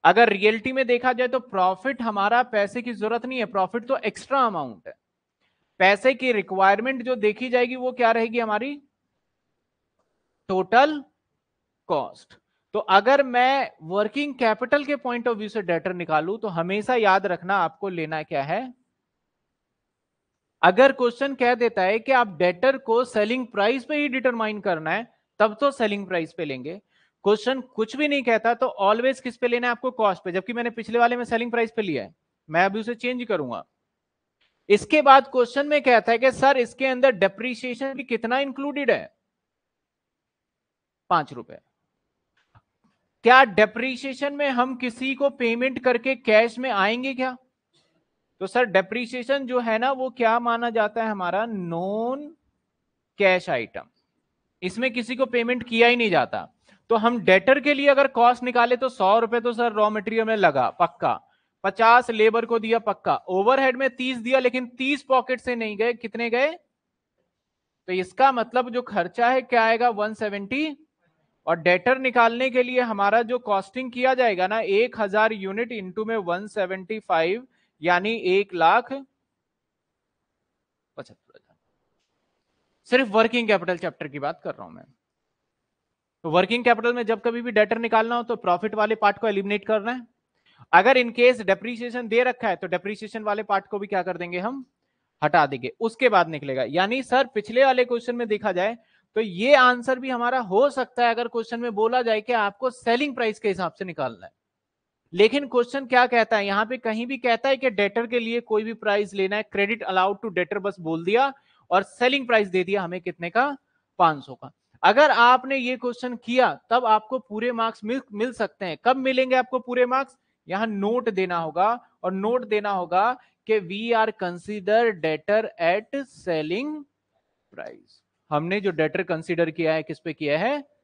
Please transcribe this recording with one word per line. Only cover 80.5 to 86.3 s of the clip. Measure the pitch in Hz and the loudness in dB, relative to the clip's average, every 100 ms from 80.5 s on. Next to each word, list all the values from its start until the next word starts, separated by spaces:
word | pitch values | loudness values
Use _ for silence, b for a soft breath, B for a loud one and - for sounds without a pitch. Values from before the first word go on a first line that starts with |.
| _ _ _ _ - | _ _ _ _ -20
पचहत्तर | 131 _ _ | -20 _ _
हजार। | _ _ _ _ _ _ _ _ _ _ _ _ _ _ _ _ | _ _ _ _ _ _ _ _ _ _ _ _ _ _ _ _
सिर्फ | 254 247 | 2 2
वर्किंग | 202 220 240 226 | 2 2 0 0
कैपिटल | 196 175 175 | 0 0 -4
चैप्टर | 175 - 151 | -6 -8 -12
की | 143 | -8
बात | 143 - | -8 -8
कर | - - | -12 -12
रहा | |
हूं | 92 | -14
मैं। | 85 - _ _ _ _ _ _ _ _ _ _ _ _ _ | -20 -20 _ _ _ _ _ _ _ _ _ _ _ _ _
तो | 165 | 0